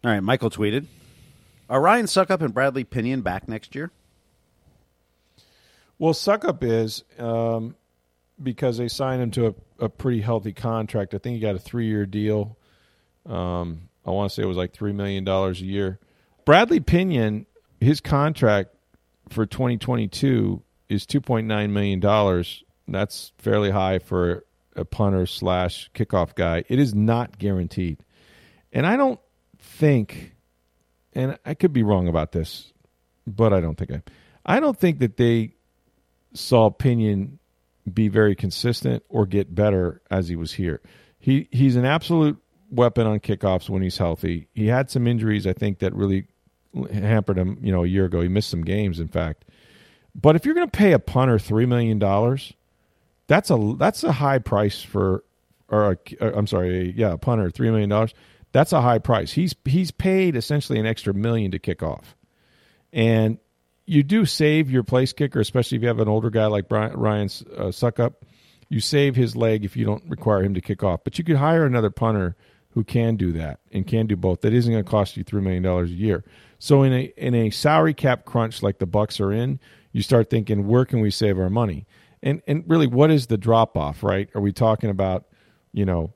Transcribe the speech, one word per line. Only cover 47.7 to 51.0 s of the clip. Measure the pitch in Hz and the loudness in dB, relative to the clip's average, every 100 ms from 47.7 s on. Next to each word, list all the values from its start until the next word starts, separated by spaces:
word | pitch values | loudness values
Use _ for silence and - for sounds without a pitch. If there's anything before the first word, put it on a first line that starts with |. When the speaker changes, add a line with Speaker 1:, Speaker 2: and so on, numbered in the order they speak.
Speaker 2:
know, | 92 | 0
a | 87 | 2
year | 98 | 0
ago. | 92 85 | 0 0
He | 87 | 0
missed | 98 - | 0 -2
some | 85 | -6
games, | 82 101 101 82 | -4 -2 -2 -4
in | 82 | -6
fact. | 80 80 76 _ _ _ _ _ _ _ | -4 -4 -8 _ _ _ _ _ _ _
But | - 151 160 | 2 4 4
if | 285 | 2
you're | |
gonna | 330 330 | 0 -2
pay | - 202 | 4 4
a | 143 | 4